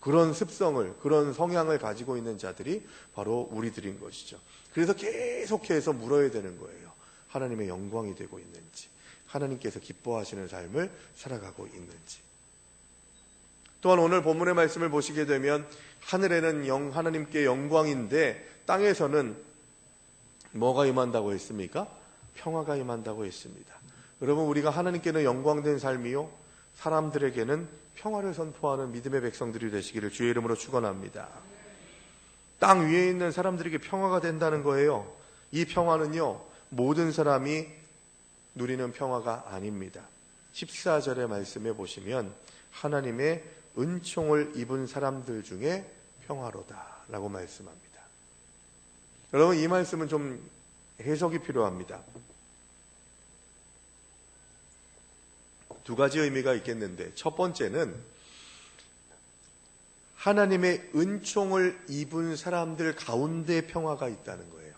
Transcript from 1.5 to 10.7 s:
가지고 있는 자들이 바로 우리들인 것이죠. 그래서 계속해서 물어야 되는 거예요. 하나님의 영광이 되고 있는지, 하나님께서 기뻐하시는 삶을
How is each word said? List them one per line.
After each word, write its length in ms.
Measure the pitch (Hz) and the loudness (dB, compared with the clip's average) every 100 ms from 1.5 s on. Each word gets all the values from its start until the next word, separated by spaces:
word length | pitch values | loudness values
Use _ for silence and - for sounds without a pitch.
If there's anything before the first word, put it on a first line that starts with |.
| 175 160 151 | 2 2 0
가지고 380 | 110 104 123 127 | -2 -6 -4 -4
있는 200 | 117 107 | -4 -6
자들이 480 | 92 90 107 202 - - - - | -8 -8 -6 -6 -6 -20 -14 -8
바로 320 | 101 120 120 | -2 -2 -2
우리들인 500 | 110 113 107 98 95 | -4 -6 -4 -8 -8
것이죠. 360 | 101 - - 98 - - - | -12 -14 -16 -18 -20 -20 -10
그래서 200 | - 170 | 0 2
계속해서 1000 | 196 403 226 480 240 440 214 - 165 151 | 2 -2 -4 -4 -4 -2 -4 0 0 2
물어야 360 | 135 113 143 139 | -2 2 4 4
되는 300 | 113 95 87 | 0 -6 -10
거예요. 320 | - - - - - - - | -14 -16 -20 -20 -20 -20 -10
하나님의 400 | 139 127 113 101 | -6 -4 -4 -4
영광이 440 | 90 98 113 107 92 | -6 -6 -6 -6 -8
되고 220 | 95 92 | -12 -14
있는지, 520 | 85 85 - - - - - - - | -18 -20 -20 -20 -20 -20 -20 -20 -10
하나님께서 520 | 147 139 127 110 98 | -6 -4 -4 -6 -8
기뻐하시는 680 | - - 120 117 98 101 92 | -14 -12 -6 -4 -4 -8 -10
삶을 420 | 90 85 | -10 -6